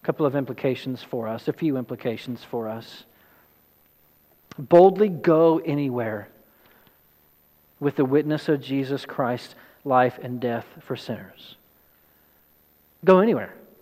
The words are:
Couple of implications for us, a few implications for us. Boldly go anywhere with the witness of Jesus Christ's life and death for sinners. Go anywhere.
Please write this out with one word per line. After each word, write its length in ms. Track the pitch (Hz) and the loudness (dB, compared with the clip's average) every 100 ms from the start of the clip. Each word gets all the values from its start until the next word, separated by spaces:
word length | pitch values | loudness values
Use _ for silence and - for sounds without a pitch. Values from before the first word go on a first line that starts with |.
| - | -6
Couple 180 | 151 | -2
of 120 | 147 139 | -2 -2
implications 640 | 131 123 139 123 - 123 | -6 -4 -4 -4 -8 -10
for 240 | - 127 110 | -10 -8 -8
us, 220 | 113 - | -8 -8
a 40 | |
few 240 | 147 160 131 | -4 -4 -4
implications 680 | 120 123 127 110 - 120 | -8 -8 -6 -8 -10 -12
for 240 | - 120 110 | -8 -8 -6
us. 340 | 113 117 - - _ _ _ _ _ _ _ _ _ _ _ _ _ _ - | -10 -12 -20 -20 _ _ _ _ _ _ _ _ _ _ _ _ _ _ -18
Boldly 520 | 139 170 190 185 214 | 6 8 8 6 -2
go 500 | 165 175 160 165 160 | 0 2 4 4 4
anywhere 720 | 165 147 143 120 113 107 107 _ _ _ _ _ _ _ _ _ _ _ _ _ _ _ | 0 -4 -2 -4 -4 -6 -12 _ _ _ _ _ _ _ _ _ _ _ _ _ _ _
with 160 | 143 139 | -4 0
the 80 | |
witness 440 | 131 139 147 151 - | 2 2 0 -4 -2
of 140 | 147 | -4
Jesus 420 | 127 139 131 135 | -2 -4 -4 -6
Christ's 520 | - - 123 123 - - - _ | -8 -6 -4 -4 -10 -20 -20 _
life 360 | 143 127 127 - | 0 2 2 -2
and 160 | 127 123 | -10 -6
death 240 | 120 113 - - | -4 -6 -10 -20
for 160 | - | -12
sinners. 600 | 123 - 110 92 - - - _ _ _ _ _ _ _ _ _ _ _ _ _ _ | -12 -8 -10 -12 -20 -20 -20 _ _ _ _ _ _ _ _ _ _ _ _ _ _
Go 140 | 170 185 | 6 6
anywhere. 340 | 220 147 98 - - _ | 6 0 -4 -14 -20 _